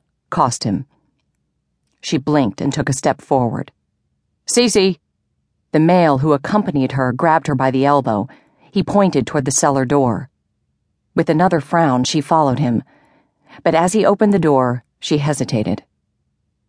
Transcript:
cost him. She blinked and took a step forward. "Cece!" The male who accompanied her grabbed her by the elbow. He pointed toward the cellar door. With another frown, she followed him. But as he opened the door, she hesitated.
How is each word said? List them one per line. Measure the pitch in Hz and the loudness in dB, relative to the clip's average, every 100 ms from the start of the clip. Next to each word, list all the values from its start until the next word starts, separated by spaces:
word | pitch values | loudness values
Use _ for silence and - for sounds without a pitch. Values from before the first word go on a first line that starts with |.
| _ _ - | _ _ -8
cost | - 131 - | -2 -2 -2
him. | 113 82 - _ _ _ _ _ _ _ _ _ _ _ | -4 -6 -8 _ _ _ _ _ _ _ _ _ _ _
She | - 156 | -6 -4
blinked | 147 147 117 - | 0 0 0 -2
and | 139 | -4
took | 151 139 | -4 -4
a | |
step | 135 151 - | -2 -2 -2
forward. | - 135 120 - - _ _ _ _ _ _ _ - | -2 -2 0 -4 -10 _ _ _ _ _ _ _ -4
"Cece!" | 240 226 208 190 175 _ _ _ _ _ _ _ | 0 2 2 0 -2 _ _ _ _ _ _ _
The | 156 | 0
male | 165 180 165 135 | 4 4 4 2
who | 156 | 0
accompanied | 143 - 208 196 143 127 | 0 0 -2 0 -2 -2
her | 131 127 | -2 -2
grabbed | 123 165 156 156 | 0 0 0 0
her | 135 | -2
by | 135 | 0
the | 131 139 | 2 2
elbow. | 143 123 104 123 - _ _ _ | 2 0 -2 -4 -10 _ _ _
He | 196 | -6
pointed | - 202 190 147 - | -2 0 2 0 -2
toward | 151 135 | -4 -2
the | |
cellar | - 151 135 127 | 0 0 0 0
door. | 143 127 92 - _ _ _ _ _ _ _ _ - | 2 0 -2 -8 _ _ _ _ _ _ _ _ -2
With | 165 | 0
another | 160 185 165 | 2 2 0
frown, | - 170 156 127 | 0 0 2 0
she | 127 151 | 0 -2
followed | - 160 143 127 | 0 0 2 0
him. | 127 110 - _ _ _ _ _ _ - | 0 -2 -4 _ _ _ _ _ _ -6
But | 170 | 0
as | 160 180 | 2 2
he | 214 196 | 2 2
opened | 202 214 | 2 2
the | 202 156 | 2 2
door, | 135 127 123 - _ | 2 0 -2 -10 _
she | - 151 | -4 -2
hesitated. | 143 143 135 110 98 101 - _ _ _ _ _ _ _ | -2 -4 -2 -2 -2 -6 -10 _ _ _ _ _ _ _